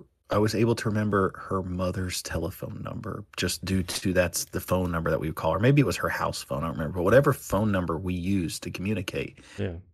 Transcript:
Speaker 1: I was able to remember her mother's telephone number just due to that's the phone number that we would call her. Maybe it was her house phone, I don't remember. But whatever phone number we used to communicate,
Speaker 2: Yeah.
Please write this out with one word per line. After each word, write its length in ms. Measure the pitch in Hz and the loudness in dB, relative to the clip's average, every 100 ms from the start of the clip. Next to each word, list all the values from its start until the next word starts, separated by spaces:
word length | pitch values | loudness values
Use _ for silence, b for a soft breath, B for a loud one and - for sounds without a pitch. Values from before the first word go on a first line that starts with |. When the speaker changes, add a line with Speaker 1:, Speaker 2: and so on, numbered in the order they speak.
| - _ - | -4 _ -2
Speaker 1:
I 60 | 101 | 2
was 160 | 107 110 | 2 4
able 200 | 117 113 | 2 2
to 140 | 113 | 0
remember 440 | 107 107 101 92 - | 0 2 2 2 0
her 240 | - 98 | -4 -4
mother's 600 | 90 90 92 92 90 - | -2 -2 -2 -2 -4 -6
telephone 580 | - 82 85 - - - | -6 -4 -4 -6 -10 -10
number 400 | - - - - - - | -10 -8 -8 -10 -10 -4
just 260 | 90 - | -4 -2
due 200 | 90 95 | -2 0
to 280 | 87 - 95 | 0 -2 2
that's 340 | 90 87 - - | 2 2 0 -6
the 140 | 90 | -6
phone 320 | - 92 90 | 0 0 2
number 180 | 85 82 | 0 0
that 80 | 80 | 0
we 80 | 78 | -2
would 60 | 76 | -2
call 180 | 82 | 0
her. 60 | 82 | 4
Maybe 220 | 120 143 | 6 6
it 40 | 107 | 4
was 100 | - | 2
her 120 | 82 | -2
house 320 | - 80 - | -2 -2 -4
phone, 220 | - 69 | -6 -4
I 40 | 82 | -4
don't 100 | - | -4
remember. 200 | 73 90 | -4 0
But 60 | |
whatever 280 | 85 127 147 | 6 6 6
phone 400 | - - 98 107 | 2 0 0 2
number 260 | 95 82 80 | 0 0 -2
we 160 | 92 90 | -2 -2
used 480 | 90 98 80 - | 0 0 0 -4
to 80 | - | -8
communicate, 680 | - 95 104 95 131 - - - - | -6 -4 -4 -4 -6 -6 -10 -14 -6
Speaker 2:
Yeah. 180 | 98 87 - | -6 -6 -14